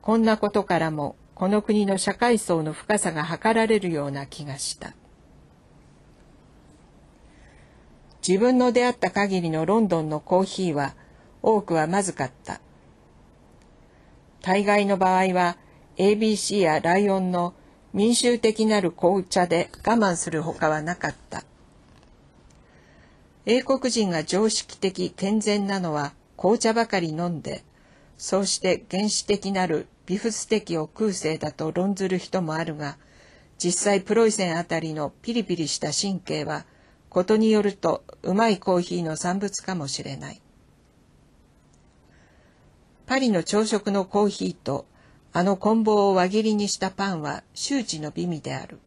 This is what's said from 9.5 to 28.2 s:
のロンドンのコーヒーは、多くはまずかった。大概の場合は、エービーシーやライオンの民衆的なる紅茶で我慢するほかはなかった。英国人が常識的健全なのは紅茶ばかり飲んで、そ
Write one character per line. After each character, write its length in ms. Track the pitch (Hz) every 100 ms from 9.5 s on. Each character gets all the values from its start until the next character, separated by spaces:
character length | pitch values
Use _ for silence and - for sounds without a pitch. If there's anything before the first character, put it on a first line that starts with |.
の 140 | 160 160
ロ 160 | 214
ン 60 | 214
ド 140 | 170
ン 80 | 156
の 100 | 151
コ 200 | - 185
ー 40 | 190
ヒ 260 | - 185
ー 20 |
は、 220 | 143 139 - - - - -
多 180 | - 220
く 140 | 196 165
は 100 | 156
ま 160 | 190
ず 120 | 190
か 120 | - 135
っ 60 | -
た。 160 | - - - - - - _ - - _ - - - - - _ - - _ _
大 240 | - 190 202
概 220 | 208 202
の 100 | 196
場 220 | 185 185
合 80 | 190
は、 300 | 180 175 175 - - - -
エ 160 | 190
ー 40 | 214
ビ 160 | 220
ー 20 | 208
シ 180 | - 202
ー 60 |
や 180 | 170 156
ラ 180 | 165 185
イ 100 | 202
オ 100 | 190
ン 120 | 185
の 220 | 180 175 - - _ _
民 220 | 190 214 240
衆 240 | 240 240
的 260 | 226 220 220
な 160 | 214
る 100 | 180
紅 320 | - 175 196
茶 220 | 180 196 175
で 240 | 170 - - -
我 80 | 233
慢 200 | 202 170
す 160 | -
る 100 | 165
ほ 120 | 156
か 160 | - 156
は 120 | 156
な 140 | 156 180
か 140 | 160
っ 60 | - -
た。 140 | - - _ _ _ _ - - - _ _ - - _ - - - - _ _ _ -
英 160 | 240
国 300 | - 262 262
人 180 | 233 202
が 140 | 170
常 260 | - 180 220
識 260 | - - -
的 340 | 190 185 180
健 280 | - 196 220
全 280 | 208 208 196
な 120 | 196
の 140 | 175
は 200 | 151 147 - _ -
紅 220 | 180 226
茶 160 | 226
ば 140 | 220 226
か 120 | 196
り 100 | 170
飲 180 | 156 175
ん 140 | 160
で、 220 | 190 156 _ _ _ - -
そ 220 | -